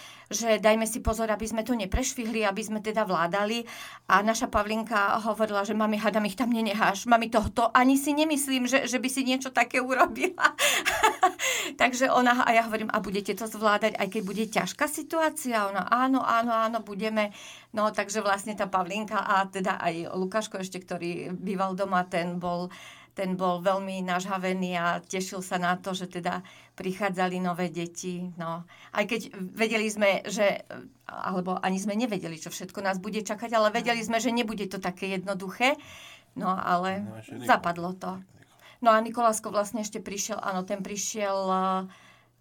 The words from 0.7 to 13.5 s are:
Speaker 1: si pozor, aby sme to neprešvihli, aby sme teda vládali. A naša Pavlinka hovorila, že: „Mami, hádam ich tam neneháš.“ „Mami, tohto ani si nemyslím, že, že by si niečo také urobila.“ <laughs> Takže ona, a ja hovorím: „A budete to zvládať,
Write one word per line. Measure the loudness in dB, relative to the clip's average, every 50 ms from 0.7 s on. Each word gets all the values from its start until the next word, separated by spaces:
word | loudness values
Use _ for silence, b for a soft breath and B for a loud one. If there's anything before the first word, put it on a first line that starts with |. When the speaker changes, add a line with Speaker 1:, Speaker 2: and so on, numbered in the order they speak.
| 6 6 4 0
Speaker 1:
si | -4 -4
pozor, | -2 -2 -2 0 0 0
aby | -2 -2 -2
sme | -4 -2 -2
to | -2 0 0 -2
neprešvihli, | 0 0 0 0 0 -2 -4 -4 -4 -2 0 0
aby | 2 2 0 0 -2
sme | -4 -4 -4
teda | -4 -2 0 0 2
vládali. | 2 2 2 2 2 2 2 0 0 0 -2 -4 B B B B B B B B 4
A | 4 6 6
naša | 4 2 0 0 0
Pavlinka | 0 0 0 0 0 -2 -2 0 2 2 4 4 2 2
hovorila, | 0 0 0 0 0 0 2 0
že: | 0 0 0 2
„Mami, | 2 2 2 2
hádam | 2 2 2 2 2
ich | 0 0
tam | 0 0 2
neneháš.“ | 2 2 2 0 2 2 2 2 2 2 2
„Mami, | 4 4 4 4 4
tohto | 2 2 2 2 2 2 2 6
ani | 6 6 8 8 6 6
si | 4 2 2 2
nemyslím, | 2 2 2 0 0 0 0 0 2
že, | 2 2 2 2 0
že | -2 -2
by | -2 -2 -2
si | 0
niečo | 0 0 0 0 -2 -2 0
také | 0 0 2 0 0
urobila.“ | 0 2 4 4 4 4 2 0 -2 -2 0 2 2 2 2 2 0 B B B B B 0 2 2 2 4
<laughs> | 4 2 2 2 2 -2 -2 0 -2 -2 -4 0 2
Takže | 2 2 4 2 2 4
ona, | 4 6 6 6 4 4
a | 4 4
ja | 4 4 4
hovorím: | 2 0 -2 -2 -2
„A | -2 -2
budete | -2 -2 -4 -2 -2 -2 -4 -4
to | -6
zvládať, | -8